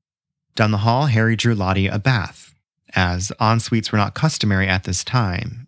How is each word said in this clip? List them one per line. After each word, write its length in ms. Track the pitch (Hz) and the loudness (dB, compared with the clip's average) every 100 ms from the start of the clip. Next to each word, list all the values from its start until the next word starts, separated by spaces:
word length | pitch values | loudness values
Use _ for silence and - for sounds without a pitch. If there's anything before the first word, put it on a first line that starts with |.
| _ _ _ _ _ | _ _ _ _ _
Down 160 | - 110 | 0 2
the 80 | 107 | 2
hall, 280 | 110 120 147 | 2 2 2
Harry 280 | 110 113 | 2 2
drew 220 | 110 120 110 | 2 0 0
Lottie 320 | 92 95 98 | 0 0 0
a 100 | 104 | 0
bath, 560 | 131 123 85 - - - _ _ _ | 0 0 -2 -10 -20 -20 _ _ _
as 380 | - 90 87 92 - | -2 0 0 -4 0
en 180 | 110 113 | 2 2
suites 320 | - 113 - | 2 0 0
were 80 | 107 | 0
not 160 | 104 | 0
customary 540 | - 160 - - 95 95 | 0 -2 0 0 0 2
at 160 | 92 | 0
this 180 | - 92 | -2 -4
time, 640 | - 127 104 87 - 113 | -2 0 0 -2 -6 -10